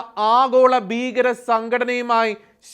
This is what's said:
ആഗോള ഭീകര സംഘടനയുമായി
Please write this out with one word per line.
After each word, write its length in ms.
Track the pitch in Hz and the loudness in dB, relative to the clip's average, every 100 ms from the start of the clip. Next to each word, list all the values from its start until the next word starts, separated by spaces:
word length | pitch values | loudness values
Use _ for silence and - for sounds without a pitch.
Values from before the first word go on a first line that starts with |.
| 233 - 214 240 | -2 -4 0 2
ആഗോള 360 | 262 254 254 254 196 | 2 4 4 2 -2
ഭീകര 380 | 233 254 233 254 240 - | -6 -4 -2 -2 -2 -2
സംഘടനയുമായി 840 | 226 226 240 247 247 240 233 226 208 - _ - | -2 -2 -4 -2 -4 -2 0 0 -4 -12 _ -12